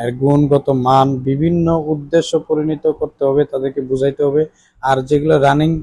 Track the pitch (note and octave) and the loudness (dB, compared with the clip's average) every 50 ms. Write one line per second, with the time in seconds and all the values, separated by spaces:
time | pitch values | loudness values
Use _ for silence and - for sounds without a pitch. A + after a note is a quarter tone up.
0 | A#2 B2 B2 B2+ C3+ C#3 C#3+ C#3+ D3 C#3 C#3+ C#3 - - C3+ C3 B2 B2+ C3+ C3+ | -6 -6 -4 -2 0 2 2 2 2 2 2 0 0 0 0 2 2 4 4 4
1 | C3+ C#3 C3+ B2+ B2+ C3+ C3+ C#3 D#3 E3+ F3 E3+ E3+ E3 E3 E3 D3+ D3+ D#3 D3 | 2 2 -2 -2 -2 -4 -2 0 0 0 0 0 0 0 0 0 -2 -4 -4 -6
2 | C#3+ C#3 D#3+ E3 D#3+ - - D#3 - - D#3 D3+ D3+ D#3 D#3 D3 - D#3 D3+ - | -4 -2 0 0 0 0 -2 -4 -2 -2 -2 -2 -2 -2 -4 -2 -2 -4 -2 -2
3 | D3+ D3 - - C#3 C#3 C3+ D3 C#3+ - - C3+ C3 C#3 C3+ C#3+ C3 B2+ C3 C3 | -6 -8 -6 -2 -2 0 0 0 0 -2 -4 -6 -6 -6 -6 -6 -6 -4 -2 -2
4 | C3+ C#3 C3+ - D3 C#3 C#3 D3+ D#3 D#3 _ _ _ _ _ _ - C3+ C3+ C3 | -2 -2 -2 -2 -2 0 0 0 -2 -4 _ _ _ _ _ _ -4 -2 -2 -2
5 | C3 C3 D3+ C#3+ D3 D#3+ D#3 C#3+ C3+ C#3 C#3+ D3 D#3 D#3+ E3 D#3 | 0 0 0 0 2 2 2 4 4 4 4 2 2 0 0 -2